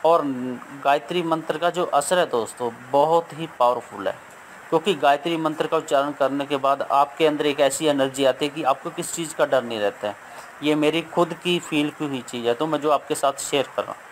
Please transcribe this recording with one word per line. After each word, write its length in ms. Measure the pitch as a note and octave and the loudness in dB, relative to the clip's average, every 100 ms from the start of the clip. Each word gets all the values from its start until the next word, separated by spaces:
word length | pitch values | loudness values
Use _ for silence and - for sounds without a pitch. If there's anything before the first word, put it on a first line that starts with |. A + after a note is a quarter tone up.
और 180 | D#3+ E3 D3 B2+ B2+ B2 - C#3+ | 4 4 2 -6 -6 -10 -12 -4
गायत्री 380 | C#3 D3 - F3 | 0 0 0 -4
मंत्र 360 | E3 D#3+ D#3 D3+ | 0 -2 -2 -2
का 120 | E3+ | -2
जो 140 | E3+ | 0
असर 340 | F3 C#3 - F3+ | 0 0 2 0
है 80 | D#3 | 2
दोस्तों, 440 | A#2+ G#2+ - A#2+ A#2 B2 | 0 -2 -6 -6 -6 0
बहुत 400 | C#3 D3+ E3+ E3+ | 2 4 2 0
ही 160 | D3 D#3+ - | -10 -10 2
powerful 500 | B2 B2 - G2+ G2 | 2 2 -6 -6 -6
है, 60 | - - - - - - | -6 -14 -20 -20 -20 -2
क्योंकि 240 | D#3+ G3+ | 0 0
गायत्री 420 | D#3 C#3+ C#3+ E3+ E3 | 2 4 2 0 -2
मंत्र 300 | D#3 D3+ D#3 | -2 -2 0
का 100 | D#3+ | -2
उच्चारण 360 | D#3 C#3 C#3+ | 2 0 0
करने 340 | C#3+ E3 C#3 C#3 | 0 0 0 -2
के 100 | C#3+ | 0
बाद 260 | C3+ C#3 | 0 0
आपके 440 | - C#3 C#3+ - D#3 | 2 2 2 2 2
अंदर 200 | D3 D3 | 2 -2
एक 140 | C#3+ | 2
ऐसी 260 | C#3 - D#3 | 2 2 0
एनर्जी 380 | C#3 C3+ C3 | 2 0 2
आती 200 | C3+ B2+ | 0 2
है 60 | D3 | -4
कि 120 | D3 | -2
आपको 280 | C3+ C3+ E3+ | -2 -2 -4
किस 240 | E3 E3+ | -8 -8
चीज़ 200 | - D#3+ | -6 -8
का 100 | - | 0
डर 180 | D3 C3+ | 2 2
नहीं 140 | A#2+ A2+ | 0 -2
रहता 280 | G#2 - G#2 | -2 -2 -8
है। 80 | G2+ - - - - | -8 -16 -18 -18 -4
ये 120 | D3 | 0
मेरी 280 | D3+ D3 D#3+ | 4 2 2
खुद 300 | D#3+ - E3+ | -2 0 0
की 240 | E3+ F3+ F3 | 0 -2 -2
feel 300 | - D3+ D3 | 0 -2 -2
की 160 | - D3+ | -4 -6
हुई 140 | C3+ | -6
चीज़ 240 | A#2 B2 A#2 | -8 -4 -2
है, 80 | |
तो 120 | A#2+ D#3+ | 0 0
मैं 140 | D3 | -2
जो 100 | D3 | 2
आपके 240 | C#3 - | 0 0
साथ 260 | D3+ C#3 C#3 | -2 -2 -2
share 280 | - C#3+ B2+ - | -2 -2 -2 -4
कर 60 | |
रहा 100 | G2 | -6
हूँ 80 | - - | -10 -16